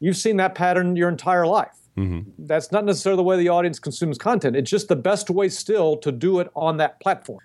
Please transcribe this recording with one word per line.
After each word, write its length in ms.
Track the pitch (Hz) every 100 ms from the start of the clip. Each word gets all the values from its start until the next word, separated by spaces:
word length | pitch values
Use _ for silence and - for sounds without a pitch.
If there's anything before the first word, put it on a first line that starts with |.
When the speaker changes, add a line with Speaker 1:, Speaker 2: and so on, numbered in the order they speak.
Speaker 1:
You've 160 | 175 180
seen 220 | 226 196
that 180 | 185 185
pattern 400 | 180 180 180 175
your 120 | 175
entire 380 | 160 180 180 170
life. 300 | 208 - - _ 101
Speaker 2:
Mm-hmm. 320 | 95 85 101 -
Speaker 1:
That's 340 | 151 156 -
not 140 | 208 208
necessarily 320 | 151 190 185
the 40 |
way 140 | 180 185
the 140 | 175
audience 280 | 175 175 -
consumes 380 | 147 - 165 135
content. 400 | 214 220 135 135
It's 140 | 123
just 180 | 208 208
the 80 | 143
best 320 | 180 202 208
way 220 | 185 190
still 480 | - - 214 160 151
to 120 | 151
do 300 | 120 180 180
it 100 | 175 -
on 220 | 160 156
that 220 | 151 -
platform. 400 | 196 175 - 98